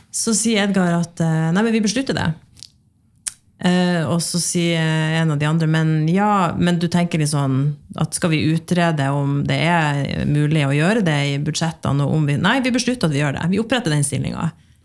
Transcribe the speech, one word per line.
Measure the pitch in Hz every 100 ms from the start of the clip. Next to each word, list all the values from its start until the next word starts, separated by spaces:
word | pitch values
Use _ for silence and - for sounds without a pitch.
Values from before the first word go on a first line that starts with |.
| -
Så | - - 214
sier | 226 214 202
Edgar | 196 175 170
at, | 170 -
eh, | 165 160 165
«Nei, | 180
men | 226
vi | 226
beslutter | 214 220 269 -
det.» | - 156 - - - _ _ _ _ _ - - _ -
Eh, | 180 180 180 175 147
og | 170
så | 160 175
sier | - 175 170 165 160 160 156 160
en | 160
av | 147
de | 151
andre, | 165 160
«Men | 160 160 156 156
ja, | 185 208 202 175 -
men | 175 175
du | 170
tenker | 175 175 165
litt | 151
sånn | 151 139 131 143 147 - -
at | 160 -
skal | 175
vi | 156 156 165
utrede | - 175 170 156 135
om | 143 139 143 139
det | 139
er | 156 175 151 143 135 - 139
mulig | 147 147 156
å | 139 143
gjøre | 165 233
det | 175 147 143
i | 139
budsjettene, | 147 151 165 - - 139 139
og | 151
om | 147
vi, | 147
nei, | 185 262
vi | 254
beslutter | 240 240 247 165
at | 139
vi | 147
gjør | -
det. | 170
Vi | 196 226
oppretter | 254 165 151
den | 139
stillingen.» | - - 62 165 - - _